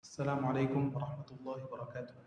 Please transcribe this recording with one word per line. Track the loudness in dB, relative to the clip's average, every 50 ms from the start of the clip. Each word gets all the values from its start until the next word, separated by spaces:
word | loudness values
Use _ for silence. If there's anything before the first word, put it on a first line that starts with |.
| _ -14 -4
السلام | 0 0 2 2 2 2 4
عليكم | 4 4 4 4 6 4 4 4 2
ورحمة | 0 -2 -2 -4 -6 -8 -10 -12
الله | -10 -6 -6 -6 -6 -6
وبركاته. | -8 -6 -8 -8 -6 -6 -6 -8 -8 -10 -18 -20